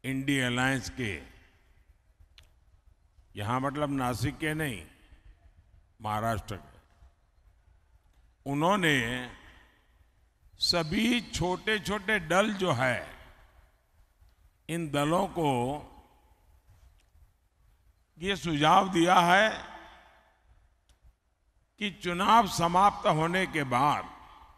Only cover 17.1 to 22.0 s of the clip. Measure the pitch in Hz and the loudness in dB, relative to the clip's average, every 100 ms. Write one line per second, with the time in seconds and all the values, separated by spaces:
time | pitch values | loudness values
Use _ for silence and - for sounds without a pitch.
17.1 | _ - _ _ _ _ _ _ _ _ | _ -20 _ _ _ _ _ _ _ _
18.1 | - 180 190 175 147 151 185 196 180 170 | -10 -6 -4 -2 4 6 6 6 2 6
19.1 | 185 170 185 214 - - - - - - | 6 6 6 4 -2 -12 -18 -20 -20 -20
20.1 | _ _ _ _ _ _ _ _ _ - | _ _ _ _ _ _ _ _ _ -20
21.1 | _ _ _ _ _ _ _ 208 - | _ _ _ _ _ _ _ -8 -6